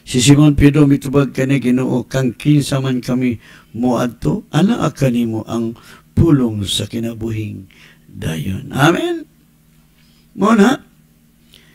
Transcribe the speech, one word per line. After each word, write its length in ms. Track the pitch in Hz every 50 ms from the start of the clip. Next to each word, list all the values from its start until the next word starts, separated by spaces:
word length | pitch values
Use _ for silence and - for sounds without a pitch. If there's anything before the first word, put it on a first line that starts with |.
| _ -
Si 160 | - 127 120
Simon 320 | 139 143 139 151 151 143
Pedro 320 | 143 - 143 139 147 147 139
mitubag 480 | 139 139 - 135 127 143 143 123 -
kani, 240 | - 131 131 139 131
"Ginoo, 480 | 113 123 123 127 131 123 127 123 110 -
kang 240 | - 135 131 123 107
kinsa 480 | - - 147 147 147 139 - 143 135
man 240 | 131 135 127 123 120
kami 320 | - 123 127 127 127 117 107 - - - - _ _ -
moadto, 720 | 110 123 127 123 - 143 123 - - - 147 156 208 - _
anaa 480 | - 143 175 208 240 - 156 143 -
kanimo 480 | - 139 131 117 120 120 113 113 110 104
ang 320 | - - 123 117 113 117 - - - - - _ _ _
pulong 480 | - - 170 151 139 127 117 107 104 98
sa 240 | 90 - - - 104
kinabuhing 800 | - 117 113 117 117 107 110 113 110 110 107 104 101 98 95 - _ - - - - _ _ -
dayon." 640 | - 98 101 - 82 80 76 95 95 - - - -
Amen. 560 | - - - - - 330 349 339 330 302 - _ _ _ _ _ _ _ _ _ _ _ _ _ _ _ _ _ _ _ _ _
Mo 240 | - 190 214 233
na. 320 | 208 196 247 285 - - _ _ _ _ _ _ _ _ _ _ _ _ _ - - _ _ _